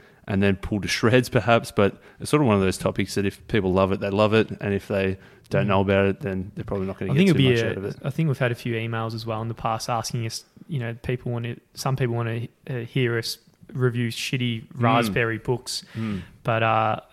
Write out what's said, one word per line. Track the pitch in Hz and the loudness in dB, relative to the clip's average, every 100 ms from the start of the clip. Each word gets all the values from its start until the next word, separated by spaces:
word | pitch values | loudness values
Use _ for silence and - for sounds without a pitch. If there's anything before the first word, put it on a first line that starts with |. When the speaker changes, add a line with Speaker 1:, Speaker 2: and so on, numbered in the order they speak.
| - _ - | -20 _ -4
Speaker 1:
and | 98 | 2
then | 101 95 | 2 2
pull | - 107 | -2 -4
to | 90 | -2
shreds | - 117 127 123 | 0 4 4 4
perhaps, | 120 107 117 - | 0 2 2 2
but | - 101 - - - | 2 2 0 -18 -12
it's | - | 0
sort | 147 | 2
of | 135 | 4
one | 104 | 4
of | |
those | 95 90 | 4 0
topics | 95 90 101 - | -2 -2 -4 -2
that | 101 | -2
if | - - | -4 -2
people | 113 95 | 0 2
love | 92 95 | 4 4
it, | 98 | 2
they | 101 | -2
love | 98 107 | 2 4
it, | 110 104 101 | 4 2 -2
and | 104 | -4
if | 98 - | -4 -2
they | 101 95 95 - - - | -2 0 -2 -10 -20 -4
don't | 98 | 0
Speaker 2:
Mm. | 98 | 2
Speaker 1:
know | 98 | 2
about | 98 98 98 | 4 4 4
it, | 95 | 2
then | 98 95 95 - | -4 -6 -6 -10
they're | - | -6
probably | 101 95 | -4 -4
not | 95 | -6
gonna | 98 | -2
Speaker 2:
I | 139 | 4
Speaker 1:
get | |
Speaker 2:
think | 196 160 | 4 6
Speaker 1:
too | |
Speaker 2:
it'll | 131 | 4
be | 120 | 2
Speaker 1:
much | |
Speaker 2:
a, | 113 | 0
Speaker 1:
out | - | -4
of | 98 | -6
it. | - | -6
Speaker 2:
I | 139 | -8
think | 135 160 | -2 -2
we've | 127 | 0
had | 127 | -2
a | 117 | -2
few | 123 | -4
emails | 113 113 113 113 113 | -4 -4 -4 -4 -6
as | 113 | -6
well | 110 | -6
in | 113 | -6
the | |
past | 117 117 110 - | -4 -4 -4 -2
asking | 117 - 123 113 | -4 -4 -6 -6
us, | - - - - | -8 -16 -20 -10
you | 147 | -6
know, | 117 117 | -6 -8
people | - 127 - | -6 -6 -4
wanna, | 120 120 120 _ | -6 -6 -10 _
some | - 135 131 | -8 -4 -2
people | 127 117 | -2 -2
wanna, | 117 113 117 _ - | -4 -4 -8 _ -10
uh, | 127 | -8
hear | 120 143 120 117 | -6 -2 0 0
us | 113 - _ _ - | -4 -8 _ _ -12
review | 143 127 120 117 | -2 0 0 -4
shitty | 113 - 135 123 113 | -4 -4 -2 -2 -4
Speaker 1:
Mm. | - - | -8 0
Speaker 2:
raspberry | 120 117 113 98 117 113 | 4 4 2 2 0 -2
books. | - 123 - - - - | -2 -4 -4 -10 -8 -8
Speaker 1:
Mm. | 110 101 92 - | -6 -6 -8 -8
Speaker 2:
But, | - 113 | -2 2
uh, | 113 110 110 110 - | 4 2 2 -2 -6